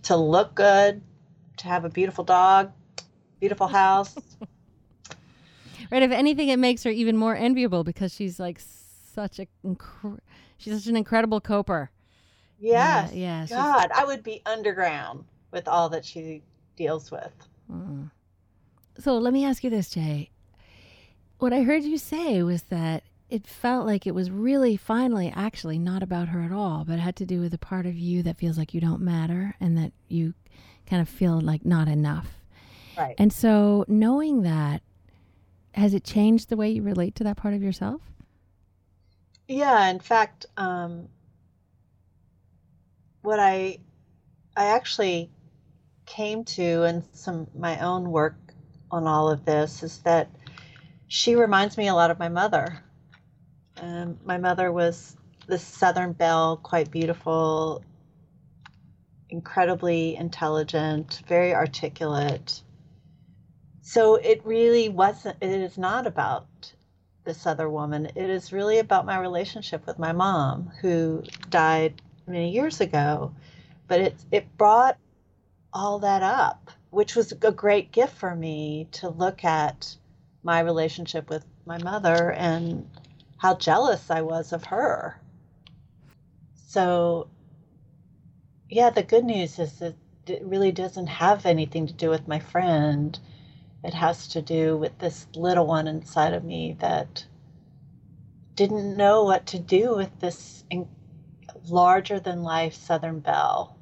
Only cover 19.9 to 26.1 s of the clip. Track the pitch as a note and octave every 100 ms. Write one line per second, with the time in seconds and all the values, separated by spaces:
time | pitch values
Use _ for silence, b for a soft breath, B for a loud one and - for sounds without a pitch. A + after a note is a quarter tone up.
19.9 | F3 D#3 D3 - _ _ b b b b
20.9 | b b b _ _ B3+ B3 B3 D#4 D4
21.9 | D4+ - D#4 E4+ G3 F3 F3 - F3 E3
22.9 | D#3+ _ _ _ A3+ - - A#3+ B3 A3
23.9 | G3+ G3 F3+ F3+ F#3+ A#3 C#4 B3+ G3+ -
24.9 | A3+ B3+ A3 F3 - G#3 - E3 D#3+ F3
25.9 | F#3+ F#3